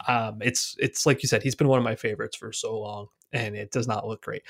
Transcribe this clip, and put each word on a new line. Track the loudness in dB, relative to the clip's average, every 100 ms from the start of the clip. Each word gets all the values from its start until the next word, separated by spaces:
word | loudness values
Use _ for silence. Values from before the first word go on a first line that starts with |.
| 0
um, | 0 0 -2
it's, | 0 0 -2 -2
it's | -2 2 4
like | 4
you | 4
said, | 2
he's | 2 4
been | 6
one | 6
of |
my | 4 0
favorites | -2 -4 -6 -8
for | -10
so | -6 -4 -4
long, | -6 -8 -12 _ _
and | -4 -4 -6
it | -4
does | -2 0
not | -2 -4
look | -8
great. | -8 -10 -10